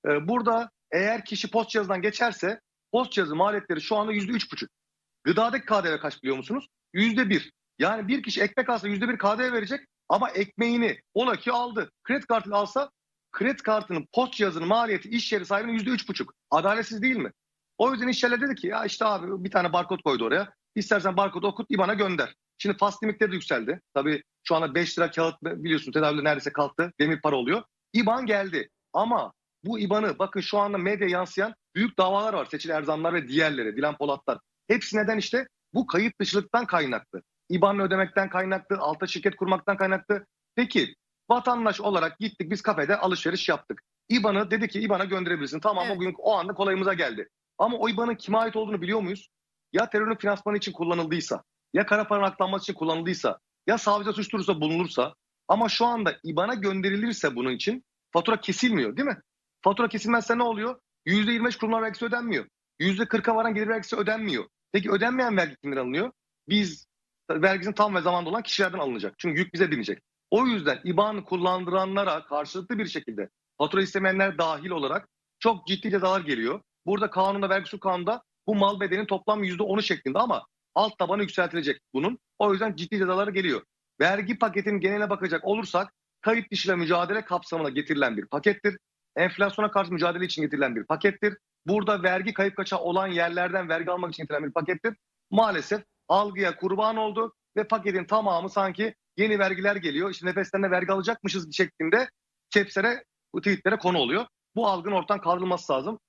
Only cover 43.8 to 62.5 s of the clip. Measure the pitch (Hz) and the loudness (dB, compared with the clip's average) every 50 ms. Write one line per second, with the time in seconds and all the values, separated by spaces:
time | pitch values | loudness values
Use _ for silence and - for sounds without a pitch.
43.8 | _ _ _ _ _ - 226 247 202 214 196 196 214 175 214 214 226 - - 196 | _ _ _ _ _ 0 0 2 4 2 2 2 0 0 0 -2 -2 -2 -2 -4
44.8 | 220 202 202 180 196 185 196 185 180 165 175 160 143 131 143 156 151 214 208 233 | 0 0 0 0 0 -2 -2 -2 0 -2 -2 -2 -2 -6 -6 -2 0 0 0 0
45.8 | 233 233 202 175 180 185 180 - - 208 214 185 170 190 202 - 202 196 190 190 | -2 -2 -2 -2 -2 -4 -4 0 2 2 2 2 0 -2 -2 0 0 0 2 2
46.8 | 190 196 190 175 160 127 110 101 - _ _ _ _ _ _ - 202 233 247 226 | 0 0 0 0 0 -2 -2 -6 -10 _ _ _ _ _ _ 0 2 2 2 0
47.8 | 214 233 208 202 233 233 226 - - 190 208 220 226 226 220 220 220 202 214 175 | -2 0 0 0 0 -2 -2 -4 -2 0 2 2 2 2 -2 -4 -4 -2 -4 -4
48.8 | 170 180 214 220 196 175 202 196 - _ _ _ _ _ _ _ _ _ - 185 | -2 0 0 0 0 -2 -6 -8 -12 _ _ _ _ _ _ _ _ _ 0 0
49.8 | 233 233 - 208 214 220 226 214 - 202 202 196 - 214 208 202 - 202 175 - | 0 2 2 0 2 0 -2 0 0 0 0 0 -2 -2 -2 -2 -2 -4 -6 -4
50.8 | 170 170 175 175 165 156 165 170 147 - 117 98 _ _ _ _ _ _ - 185 | -2 0 0 0 0 0 -2 -4 -2 -4 -6 -6 _ _ _ _ _ _ 0 0
51.8 | 208 - 208 214 208 - 208 202 196 190 190 - 185 190 190 196 - - 202 - | 2 4 2 0 2 0 0 2 2 0 2 0 0 0 0 -4 -4 -6 -6 -4
52.8 | 160 160 160 165 165 180 180 - - 120 95 - _ _ _ _ _ 180 226 214 | -2 -2 -2 0 -2 -4 -4 0 0 -2 -2 -2 _ _ _ _ _ 0 0 2
53.8 | - 214 202 208 202 214 202 208 202 - - 202 180 202 190 156 151 156 165 170 | 2 2 2 2 0 -2 -2 -2 -4 -2 -2 -2 0 0 0 0 0 0 0 0
54.8 | 180 165 - 123 123 151 - _ _ _ _ _ _ - 180 214 226 208 - - | -2 0 0 -2 -2 -2 -4 _ _ _ _ _ _ 2 4 4 4 0 2 2
55.8 | 233 240 240 226 208 170 - - - 160 156 160 185 220 254 208 190 196 190 190 | 2 2 2 2 0 -2 -2 -2 -8 -4 -2 -2 0 0 -2 -2 -2 -2 -2 0
56.8 | 185 196 196 202 220 233 220 - - 143 123 120 123 131 127 120 - 202 233 254 | 0 0 0 0 -2 -2 -2 0 -2 -2 -2 0 -2 -2 -2 -2 -2 -2 -4 -4
57.8 | _ _ _ _ _ _ - 170 170 233 226 208 - - 185 - 254 247 220 160 | _ _ _ _ _ _ -2 0 2 2 0 0 -2 -4 -2 0 2 2 2 2
58.8 | 123 104 - - 277 285 - - _ _ _ _ _ _ _ _ - 190 202 196 | 0 0 -2 -2 -4 -4 -4 -6 _ _ _ _ _ _ _ _ 0 0 2 2
59.8 | 240 226 - 214 - 208 233 233 - - 233 240 240 233 220 202 214 240 254 - | 0 -2 -2 -4 0 0 0 0 2 0 0 0 2 -2 -2 -2 -4 -6 -8 -10
60.8 | _ _ _ _ _ 160 190 208 214 220 240 226 226 247 - - 226 220 226 226 | _ _ _ _ _ 0 2 2 2 2 2 2 0 0 0 0 -2 0 0 0
61.8 | 220 220 - - 233 233 240 240 240 233 185 127 - - | 0 -2 -4 -4 -4 -4 -2 -4 -2 -2 -4 -4 -4 -8